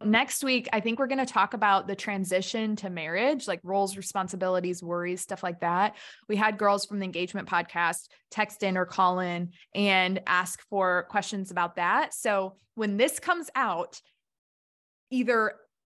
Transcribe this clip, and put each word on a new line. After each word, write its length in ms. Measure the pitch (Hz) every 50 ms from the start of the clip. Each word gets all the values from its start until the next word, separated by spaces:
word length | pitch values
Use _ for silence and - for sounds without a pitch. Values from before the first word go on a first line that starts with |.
next 400 | 208 214 220 240 269 277 - -
week, 240 | 277 262 254 240 247 -
I 80 | 226 214
think 180 | 226 226 226 254
we're 100 | 269 247
gonna 180 | 269 269 254
talk 260 | 254 - 208 202 -
about 360 | 247 202 214 202 196 190 - 196
the 60 | 196
transition 800 | - - 214 202 190 185 180 185 190 185 - - 220 220 214 214
to 120 | 208 196 185
marriage, 580 | 175 170 156 160 170 196 240 285 302 247 -
like, 140 | 208 175 170
roles, 360 | - 180 196 196 196 190 196 196
responsibilities, 840 | 180 - - 196 185 175 190 180 185 185 185 180 180 180 180 180
worries, 380 | 180 170 175 175 175 180 180 185
stuff 220 | - - 190 -
like 180 | - 180 175 -
that. 340 | 175 170 175 185 202 220 - - - - - - _
We 100 | - 214
had 200 | 202 214 214 208
girls 300 | 202 208 202 202 202 202
from 120 | - 208 196
the 40 | 190
engagement 440 | 185 175 170 180 180 - 190 180 -
podcast 580 | 185 175 170 - - 170 170 165 175 - - - _ _ _ -
text 320 | - 220 214 208 - -
in 160 | 208 190 185 185
or 80 | 180
call 320 | 180 - 196 185 180 180 185
in 300 | 180 175 175 175 175 175 - - - _ -
and 480 | 202 202 196 190 185 185 185 190 185 190
ask 360 | - 180 180 180 175 - - - -
for 320 | 202 196 185 185 180 180 180 -
questions 400 | - 202 196 - 220 196 190 -
about 260 | 175 175 175 175 -
that. 380 | 180 175 180 220 277 311 - -
So 420 | - - 220 202 196 190 190 - _ _ _ -
when 200 | 226 214 208 202
this 220 | 208 254 311 320 -
comes 300 | - 370 349 339 311 - -
out, 460 | 269 247 208 175 165 - - - - - _ _ _ _ _ _ _ _ _ _ _ _ _ _ _ _ _ _ _ _ -
either 440 | 262 247 226 240 240 220 214 - - - _ _ _ _ _